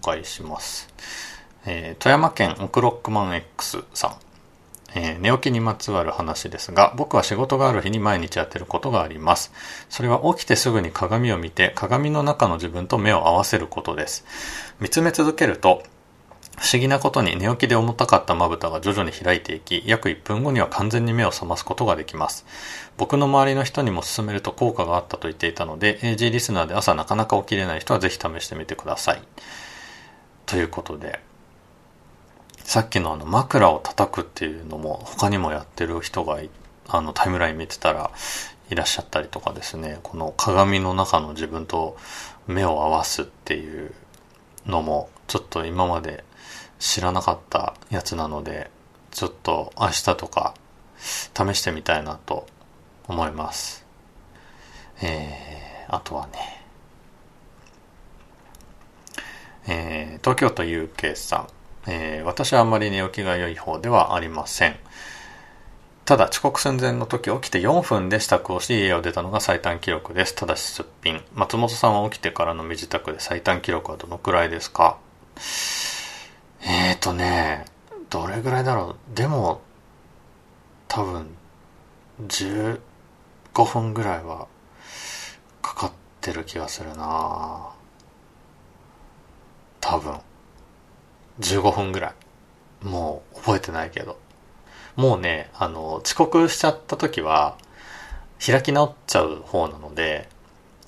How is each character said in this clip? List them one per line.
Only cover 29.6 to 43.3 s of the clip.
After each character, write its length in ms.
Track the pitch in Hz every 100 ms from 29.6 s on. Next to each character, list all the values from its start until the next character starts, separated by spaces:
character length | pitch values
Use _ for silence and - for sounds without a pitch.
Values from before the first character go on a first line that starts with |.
| - - - - - - - - -
と 100 | 90
い 60 |
う 60 | 85
こ 120 | -
と 160 | - 76
で、 240 | 78 - - - - - - - _ _ - - - - - -
さ 160 | - 113
っ 80 | -
き 100 | 101
の 140 | 82
あ 40 | 78
の、 100 | 78
枕 440 | 104 131 139 92
を 80 | 78
叩 320 | - - -
く 100 | -
っ 20 |
て 200 | - -
い 140 | 80 82
う 80 | 78
の 100 | 78
も 240 | 78 -
他 240 | - - 101
に 100 | 101
も 140 | 82
や 80 | 76
っ 60 | -
て 200 | - 82
る 140 | 82
人 240 | - 95
が 160 | 80 73
い-、 100 | 78 - - - -
あ 120 | 85
の、 120 | 78
タ 140 | - 90
イ 20 |
ム 100 | 90
ラ 120 | 82
イ 20 |
ン 60 | 78
見 100 | 80
て 100 | -
た 140 | 80
ら 180 | 76 76 - - - - - -
い 40 |
ら 80 | -
っ 40 | 85
し 100 | -
ゃ 40 |
っ 40 | -
た 140 | -
り 80 | -
と 100 | -
か 140 | -
で 100 | -
す 140 | - 80
ね、 240 | 78 76
こ 140 | - 85
の 160 | 78 -
鏡 440 | - 92 98 98
の 120 | 92
中 280 | 92 95 85
の 140 | 78
自 120 | 76 78
分 200 | 82 80
と 300 | 82 80 - - - - - -
目 160 | 92
を 180 | 92 78
合 60 | 78
わ 160 | 78
す 180 | 80 -
っ 20 |
て 280 | -